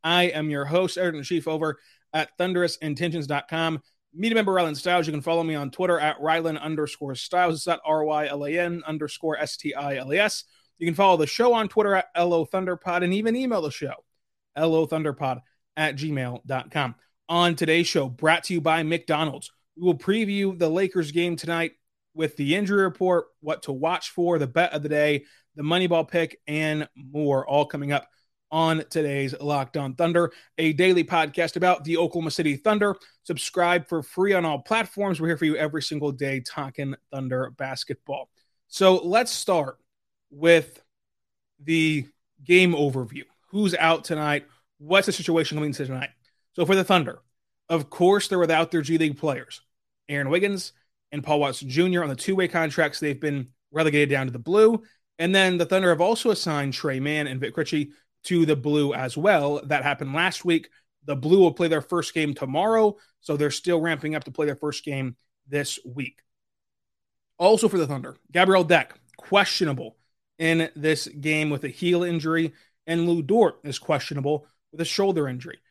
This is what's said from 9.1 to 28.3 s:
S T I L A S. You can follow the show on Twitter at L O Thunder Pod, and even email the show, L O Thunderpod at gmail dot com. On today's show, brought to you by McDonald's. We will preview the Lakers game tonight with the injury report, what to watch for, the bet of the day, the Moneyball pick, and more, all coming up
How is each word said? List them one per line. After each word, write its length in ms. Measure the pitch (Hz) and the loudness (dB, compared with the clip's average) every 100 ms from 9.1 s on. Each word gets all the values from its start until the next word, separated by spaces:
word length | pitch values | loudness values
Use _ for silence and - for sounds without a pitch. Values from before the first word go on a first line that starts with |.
| - 160 151 | -6 -6 -4
S 180 | 151 - | -6 -6
T 180 | 151 | -8
I 220 | 135 143 135 | -6 -6 -6
L 160 | 131 | -2
A 60 | 165 | 0
S. 260 | 208 - - _ _ _ | 0 -2 -12 _ _ _
You 80 | 170 | -4
can 80 | |
follow 220 | 156 196 175 | 4 6 6
the 100 | 147 | 2
show 280 | - 247 | 4 4
on 160 | 233 208 | 4 2
Twitter 260 | 220 202 190 | 0 2 2
at 120 | - | 0
L 200 | 170 175 | 0 2
O 100 | 170 | 2
Thunder 320 | 156 190 185 175 | 0 -2 -2 -4
Pod, 280 | 185 175 | -2 0
and 100 | 180 | 0
even 240 | 196 220 240 | 0 0 -2
email 240 | 262 214 | -2 -2
the 100 | 151 | -4
show, 220 | - 139 - _ _ _ _ _ 143 | -6 -10 -10 _ _ _ _ _ -2
L 180 | 160 160 | 2 2
O 100 | 156 | 0
Thunderpod 540 | 160 151 139 139 123 _ _ _ - | -2 -4 -4 -4 -6 _ _ _ -4
at 180 | 156 139 | -4 -2
gmail 500 | 156 143 123 127 - | -4 -4 -6 -10 -8
dot 260 | 131 - | -8 -4
com. 240 | 156 131 - _ _ - | -4 -4 -6 _ _ -4
On 260 | 170 175 160 | 2 2 2
today's 320 | 160 165 170 | 2 2 2
show, 220 | 165 135 | 0 -2
brought 340 | 120 156 165 - | 0 2 2 0
to 80 | |
you 60 | 175 | -2
by 240 | 156 165 | 0 0
McDonald's. 680 | 156 165 165 151 156 139 - _ _ - | 0 -4 -2 -2 -2 -6 -18 _ _ -2
We 60 | |
will 140 | 180 147 | 0 0
preview 600 | - 220 208 202 196 175 | 0 0 0 -2 -2 0
the 80 | 165 | 0
Lakers 460 | 165 190 185 151 | 2 0 -2 -2
game 240 | 160 175 170 | -2 -2 -4
tonight 340 | 165 170 165 _ _ _ _ | -4 -4 -4 _ _ _ _
with 240 | 160 156 151 | -4 -4 -2
the 180 | 143 190 | 0 0
injury 260 | 196 202 | 2 2
report, 440 | 185 - 185 175 - _ | 2 0 2 2 0 _
what 220 | 151 156 | -8 -6
to 100 | - | -6
watch 380 | 131 156 175 - | -4 -2 -2 -6
for, 280 | - 175 170 | -2 0 0
the 80 | 139 | 0
bet 240 | 160 175 | 0 0
of 100 | 151 | -2
the 60 | 147 | -2
day, 380 | 147 151 147 147 _ _ 147 | 0 2 0 -6 _ _ -8
the 80 | |
Moneyball 440 | 147 175 185 170 156 | -2 0 2 0 0
pick, 320 | 175 165 - - | -2 -2 -8 -8
and 400 | 151 156 151 151 - | -4 -2 -4 -6 -14
more, 500 | 131 147 147 135 131 | -10 -4 0 0 0
all 200 | 143 147 | 0 0
coming 260 | 151 143 | -4 -2
up 160 | 143 - _ _ | -4 -4 _ _